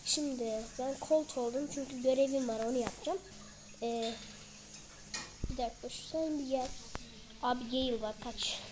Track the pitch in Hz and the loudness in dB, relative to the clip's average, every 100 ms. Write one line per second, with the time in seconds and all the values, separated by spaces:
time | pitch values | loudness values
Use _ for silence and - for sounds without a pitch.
0 | - - 294 254 226 220 220 - 262 277 | 2 2 2 0 0 0 -2 -2 -2 -2
1 | - 311 302 262 233 254 285 285 269 262 | 4 4 4 0 2 0 -2 -2 -4 2
2 | 254 262 277 269 247 220 226 254 226 - | 4 6 6 6 2 2 2 2 2 -2
3 | 294 381 - - - - - - 233 233 | 0 -2 -2 -14 -16 -16 -16 -4 -2 0
4 | 226 226 - - - - - - - - | 0 -4 -10 -12 -14 -14 -14 -14 -14 -14
5 | - - - - - 254 240 - 247 - | -8 -8 -8 -4 -2 0 -2 -2 -8 -8
6 | - 320 320 302 262 262 254 - - - | -2 2 2 2 2 2 0 -4 -8 -10
7 | 233 226 - - 247 247 233 262 262 233 | -10 -14 -16 0 2 2 2 2 4 2
8 | 214 220 240 226 - - - | 0 -2 -6 -2 0 -2 -6